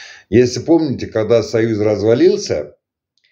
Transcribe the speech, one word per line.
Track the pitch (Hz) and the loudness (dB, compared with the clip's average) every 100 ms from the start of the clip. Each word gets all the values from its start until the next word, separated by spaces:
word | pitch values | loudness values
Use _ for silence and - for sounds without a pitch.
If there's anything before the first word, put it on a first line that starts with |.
| - - _ | -20 -20 _
Если | 110 123 120 | 2 2 0
помните, | 110 165 156 107 101 | 0 0 0 -4 -6
когда | 110 104 117 | -4 0 0
Союз | 104 113 117 107 | 0 -2 -2 0
развалился, | 107 104 104 123 175 202 - 87 73 - _ _ _ _ _ | -2 0 0 4 2 2 -2 -6 -6 -16 _ _ _ _ _